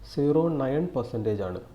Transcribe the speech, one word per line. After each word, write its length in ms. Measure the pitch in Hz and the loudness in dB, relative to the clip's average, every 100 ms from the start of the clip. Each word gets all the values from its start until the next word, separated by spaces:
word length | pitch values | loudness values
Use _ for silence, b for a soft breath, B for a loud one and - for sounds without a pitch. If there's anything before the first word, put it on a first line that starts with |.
| - | -6
സീറോ 320 | - 143 156 165 151 | 0 4 4 4 2
നയൻ 220 | 131 143 175 - | 0 0 0 -2
പെർസെൻറ്റേജ് 440 | 113 117 110 104 95 | -4 -2 0 0 -2
ആണ്. 140 | 90 - | -6 -10